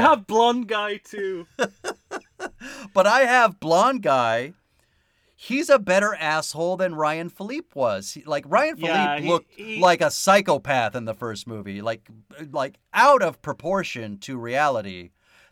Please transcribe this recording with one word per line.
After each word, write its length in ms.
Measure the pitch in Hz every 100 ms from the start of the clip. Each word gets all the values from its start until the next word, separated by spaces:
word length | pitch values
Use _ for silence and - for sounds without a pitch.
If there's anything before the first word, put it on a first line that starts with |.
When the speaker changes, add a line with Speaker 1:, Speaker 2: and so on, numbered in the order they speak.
Speaker 1:
have 260 | 277 285 190
blonde 420 | 220 233 240 214
guy 280 | 214 208 208
too. 480 | - 214 196 180 170
<laughs> 40 | - 196 - 370 - _ 381 - - 370 - 254 - 208
Speaker 2:
But 140 | 190 196
I 140 | 247
have 380 | 254 254 226 -
blonde 420 | 151 170 240 262
guy. 520 | 170 135 117 113 139 - _ _ _ _ _ _ _
He's 340 | _ - 262 302
a 100 | 269
better 360 | 196 190 208
asshole 640 | 175 156 156 151 147 175 185
than 160 | 185
Ryan 340 | 156 151 160 170
Philippe 400 | - 202 285 -
was. 380 | 143 123 98 101
He, 120 | 147
like, 200 | 156 143 139
Ryan 280 | 202 311 156
Speaker 1:
Yeah, 380 | 165 160 147 147
Speaker 2:
Philippe 60 |
Speaker 1:
he, 60 | 147
Speaker 2:
looked 220 | 170 -
Speaker 1:
he 280 | - 214 214
Speaker 2:
like 200 | 180 165
a 100 | 156
psychopath 840 | - - 202 196 143 143 131 113
in 100 | 123
the 80 | 113
first 320 | 107 120 104 -
movie, 360 | 110 101 101
like, 260 | 110 113 _ 110 _ 143 151
like, 260 | 139 139 - _
out 260 | 196 262 269
of 200 | 175 160
proportion 760 | 151 139 160 196 175 123 110 101
to 180 | - 127
reality. 720 | 117 131 147 120 101 90 87 _ _ _ _